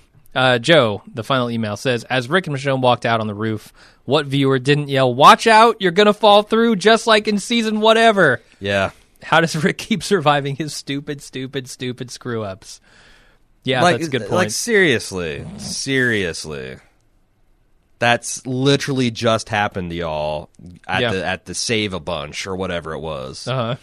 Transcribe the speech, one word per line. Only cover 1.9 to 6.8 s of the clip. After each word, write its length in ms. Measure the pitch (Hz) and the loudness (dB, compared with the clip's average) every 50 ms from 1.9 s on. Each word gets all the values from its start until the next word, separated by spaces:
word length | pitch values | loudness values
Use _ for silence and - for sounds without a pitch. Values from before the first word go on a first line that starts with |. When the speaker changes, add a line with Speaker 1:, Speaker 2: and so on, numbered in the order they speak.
| 123 117 - | -2 -2 -4
Speaker 1:
"As 240 | - 127 131 123 123 | -4 -4 -4 -2 0
Rick 180 | 160 190 185 | -2 -2 -2
and 100 | 156 143 | -2 -6
Michonne 240 | 127 135 143 135 131 | -6 -4 -2 -2 0
walked 240 | 127 123 120 117 - | 2 2 2 2 0
out 160 | 139 120 113 | 0 -2 -2
on 60 | 110 | -2
the 80 | 107 101 | -4 -6
roof, 360 | 101 110 110 110 101 - - - _ - - _ _ _ | -6 -4 -4 -4 -6 -8 -14 -20 _ -20 -20 _ _ _
what 180 | - 131 160 147 | -2 0 0 0
viewer 340 | 139 135 139 139 135 135 135 | 0 0 0 2 2 2 0
didn't 300 | 127 139 147 143 147 139 | 2 2 0 0 0 0
yell, 240 | 139 131 131 127 123 | 0 0 2 2 4
'Watch 320 | 127 147 180 220 220 - | 6 8 8 8 8 6
out, 300 | 226 220 214 226 240 - - | 6 6 8 8 6 4 2
you're 100 | 190 180 165 | 0 0 4
gonna 220 | 196 208 208 202 | 4 4 4 4
fall 280 | - - 208 202 208 208 | 4 6 6 6 6 4
through,' 340 | - 220 226 233 233 226 | 4 2 2 2 2 2
just 300 | 180 | 2